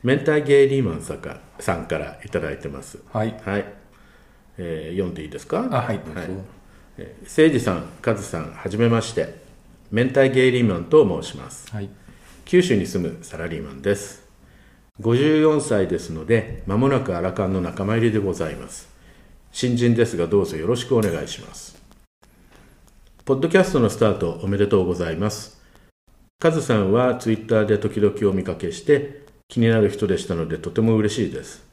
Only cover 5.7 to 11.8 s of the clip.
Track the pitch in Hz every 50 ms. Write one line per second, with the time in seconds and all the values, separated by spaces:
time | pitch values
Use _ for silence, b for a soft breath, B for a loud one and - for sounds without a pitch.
5.7 | 180 123 - - 107 95 - 80 76 87 85 90 92 95 95 - - - b b
6.7 | b b b b b - - - - - - - - - 156 160 143 117 - 107
7.7 | 90 82 - - - - - 117 110 101 101 - - 82 78 80 - - - 95
8.7 | 98 107 120 117 117 113 110 - - 107 - - - - - - - - _ -
9.7 | - _ - - 104 113 127 131 127 139 135 131 127 131 127 127 123 123 120 107
10.7 | 90 85 85 - - - 104 95 87 73 - - - 69 64 - - - - -
11.7 | 110 104